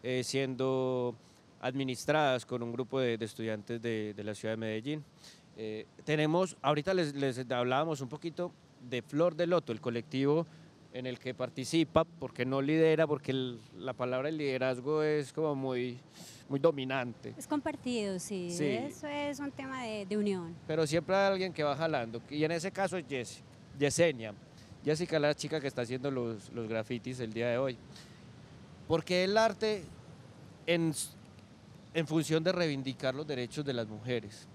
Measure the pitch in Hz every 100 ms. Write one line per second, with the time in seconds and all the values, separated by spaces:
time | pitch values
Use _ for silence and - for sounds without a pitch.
0 | 123 127 120 135 135 123 131 131 127 127
1 | 123 120 - - - - 127 131 135 123
2 | - 156 143 127 - 123 117 117 123 135
3 | 127 113 110 - 110 107 101 117 117 110
4 | 107 104 104 104 110 110 110 110 127 156
5 | 147 - - - - - 110 107 - -
6 | - 151 151 170 185 - 143 151 147 185
7 | 151 139 139 120 123 127 123 131 160 143
8 | 131 151 170 151 175 - - - 123 123
9 | - 143 175 160 175 180 - 110 123 117
10 | - 131 139 156 160 - - - - 123
11 | 127 123 139 127 123 - 127 165 156 160
12 | 165 - 131 - 127 135 139 160 160 156
13 | 156 143 - 131 127 117 110 - 123 120
14 | 123 127 143 160 143 127 131 127 127 156
15 | 151 151 135 - 156 139 131 123 123 120
16 | - - - - - 135 160 143 131 135
17 | 123 110 113 117 - 302 311 294 254 240
18 | 208 185 - 196 175 175 151 - 262 -
19 | 294 294 285 285 285 - 269 262 233 214
20 | 196 214 208 190 170 165 - 160 151 160
21 | 165 190 196 190 185 156 147 139 160 147
22 | 113 117 - 147 156 170 185 190 190 180
23 | 127 131 110 - - - - 139 143 -
24 | 170 127 110 101 - - - - 139 156
25 | 180 160 147 147 147 156 135 127 117 127
26 | 139 131 117 110 - 120 110 113 107 120
27 | 127 127 113 110 120 120 135 120 - -
28 | - - - - - - - - - 160
29 | 156 180 185 214 226 202 220 208 156 -
30 | - - - - - - - 170 165 143
31 | - - - - - - - - - 160
32 | 156 160 151 160 160 180 165 139 131 123
33 | 135 131 151 131 120 - 143 123 110 107
34 | 113 123 101 - -